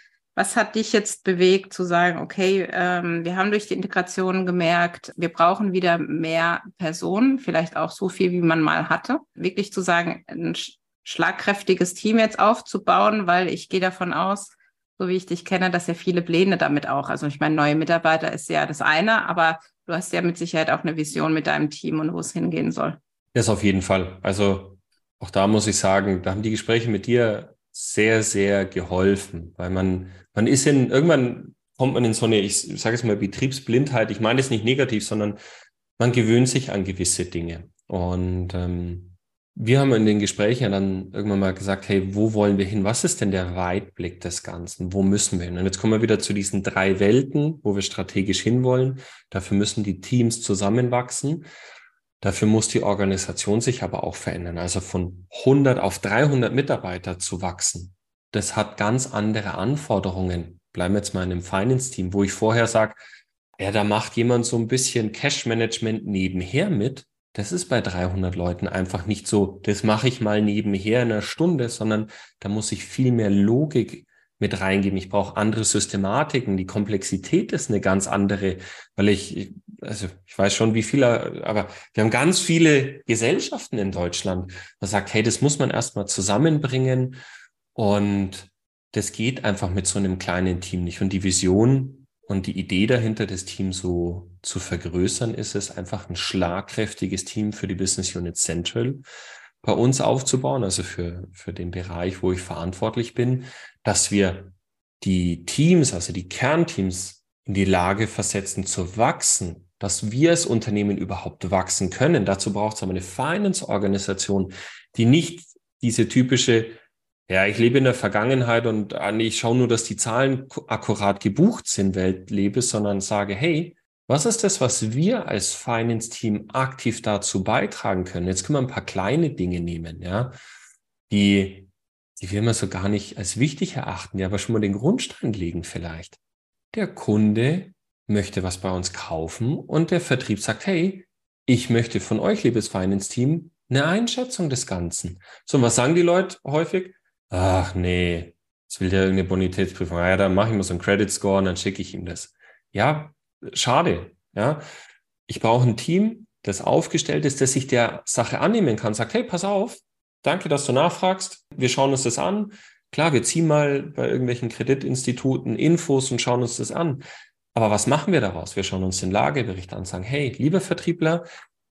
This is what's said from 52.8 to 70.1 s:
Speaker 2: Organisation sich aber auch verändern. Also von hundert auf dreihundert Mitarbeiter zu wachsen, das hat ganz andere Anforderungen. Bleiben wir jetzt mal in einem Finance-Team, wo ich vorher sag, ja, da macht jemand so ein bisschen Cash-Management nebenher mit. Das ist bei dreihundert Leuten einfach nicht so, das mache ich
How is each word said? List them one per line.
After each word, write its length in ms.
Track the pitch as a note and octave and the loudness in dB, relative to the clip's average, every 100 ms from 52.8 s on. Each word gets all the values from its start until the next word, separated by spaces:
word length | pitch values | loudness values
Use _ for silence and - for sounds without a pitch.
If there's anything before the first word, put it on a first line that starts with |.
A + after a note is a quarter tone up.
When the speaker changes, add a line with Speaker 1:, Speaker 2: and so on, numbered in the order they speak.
Speaker 2:
Organisation 760 | G2+ G2+ G2 F#2+ - F2 - G#2+ | 0 0 0 0 -4 -6 0 0
sich 240 | B2 - | 0 -4
aber 220 | F#2 - - | -6 -6 -6
auch 100 | F2 | -6
verändern. 420 | - F2 F2 E2+ | -8 -6 -6 -6
Also 220 | F2 F#2 | -4 -4
von 480 | - F#2 F2+ - - - | -4 -4 -4 -8 -18 0
hundert 340 | C3 C#3 C#3 A#2+ | 4 6 6 4
auf 220 | F#2+ - | 0 -2
dreihundert 540 | G#2 A2 D3 C3+ A2+ | 0 4 4 4 2
Mitarbeiter 640 | B2+ C3 A#2+ F#2 F2+ F#2 F2 | 0 0 -2 -2 -8 -8 -8
zu 220 | - F2+ | -6 -4
wachsen, 540 | F2+ F2 - F2+ F2+ _ _ _ _ | -6 -4 -4 -6 -12 _ _ _ _
das 240 | G#2+ G2+ - | -4 -2 -2
hat 220 | G#2 - | -4 -2
ganz 360 | G#2 B2+ B2+ | 0 0 0
andere 420 | G#2+ G#2+ A2 G2+ F2 | -2 -2 -2 -4 -4
Anforderungen. 1040 | G#2 D3 - G2+ F#2+ F#2 F#2 F2+ E2 - _ | -2 -2 0 0 0 -2 -2 -2 -6 -14 _
Bleiben 220 | F2+ F2+ | -4 0
wir 60 | G2+ | 0
jetzt 140 | - | 0
mal 100 | F#2+ | -4
in 100 | F#2 | -2
einem 80 | F2+ | -4
Finance-Team, 720 | F2 F#2+ A2+ B2+ - - F#2 | -2 0 2 0 -2 -6 -2
wo 100 | G2 | 2
ich 80 | G2 | 0
vorher 360 | - A2 A#2 A2+ | 2 2 4 4
sag, 280 | A2+ A2 - - - _ _ _ - | 4 2 -2 -20 -20 _ _ _ -8
ja, 140 | G2 | -2
da 100 | G#2+ | 0
macht 320 | G#2 G#2 - - | 2 0 0 0
jemand 300 | A#2 A#2+ A#2 | 2 2 2
so 120 | A#2 | -2
ein 100 | A2+ | 0
bisschen 440 | C3 C3 A#2+ A2 | 0 0 0 -2
Cash-Management 960 | A2 C#3+ - A#2 A2+ A2+ - A2+ A2 G#2 | -2 -2 -2 -2 0 0 -2 -4 -4 -2
nebenher 640 | G2 F#2+ F#2 F2+ C3 G3+ | -2 0 -2 -2 -2 0
mit. 400 | B2 A#2 C3 _ _ _ | 0 -2 -4 _ _ _
Das 180 | - G#2 | -8 -6
ist 180 | F3 - | -6 0
bei 100 | A#2+ | -2
dreihundert 540 | G2 F2+ F#2 F#2+ F#2 F2 | 0 -2 -2 -2 -2 -2
Leuten 320 | F2 F2 F#2 | -4 -2 -4
einfach 380 | F#2+ F#2 F2+ G#2 | -2 -2 -4 -4
nicht 220 | G2+ - | -6 0
so, 320 | G#2 F#2+ - | 2 2 -2
das 200 | - G2+ | -4 0
mache 240 | A2 A2 | 2 2
ich 120 | B2+ | 2